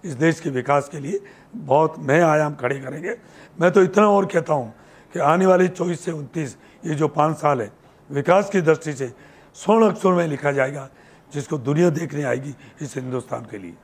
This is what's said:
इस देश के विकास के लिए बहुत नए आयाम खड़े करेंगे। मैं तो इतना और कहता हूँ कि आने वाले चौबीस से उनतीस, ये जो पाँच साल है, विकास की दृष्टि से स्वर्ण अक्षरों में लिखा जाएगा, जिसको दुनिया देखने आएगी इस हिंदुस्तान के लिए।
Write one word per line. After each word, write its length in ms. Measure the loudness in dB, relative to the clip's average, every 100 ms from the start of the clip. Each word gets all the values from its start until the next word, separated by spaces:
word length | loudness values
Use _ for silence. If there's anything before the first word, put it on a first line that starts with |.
| -10
इस 80 |
देश 260 | 0 0 0
के 100 | -4
विकास 400 | -6 0 0 0
के 100 | -12
लिए 200 | -8 -8 -10 -20 _ -16
बहुत 400 | 0 2 2 -2
नए 220 | 0 4
आयाम 340 | 4 2 0 -2
खड़े 240 | -6 -6
करेंगे। 360 | -8 -10 -10 -10 -14 -20 -20 0
मैं 100 | 2
तो 120 | 4
इतना 260 | 4 4 4
और 160 | 4 2
कहता 280 | -2 -2
हूँ 220 | -4 -4 -14 -20 -20 _
कि 60 | -2
आने 260 | 2 4 4
वाले 220 | 4 4
चौबीस 380 | 0 -6 -4 -6
से 60 |
उनतीस, 460 | -8 -8 -8 -8 -10 -20 _ -8
ये 100 | -2
जो 120 | -2
पाँच 300 | 0 -2 0
साल 240 | 0 0
है, 100 | -4 _ _ _ _
विकास 380 | -4 2 2 4
की 120 | 0
दृष्टि 320 | 2 2 0
से 200 | -8 -10 -12 -20 -20 _
स्वर्ण 380 | -10 2 4 4
अक्षरों 240 | 4 2 2
में 120 | 0
लिखा 240 | -2 -2
जाएगा, 380 | 0 -2 -4 -16 _ _ _ _
जिसको 240 | -10 -6 -6
दुनिया 320 | -2 2 2
देखने 340 | 2 -6 -6
आएगी 320 | -4 -4 -6 -16 -20 -14
इस 140 | -12 -10
हिंदुस्तान 520 | -6 -8 -8 -12 -10
के 60 | -16
लिए। 160 | -16 -20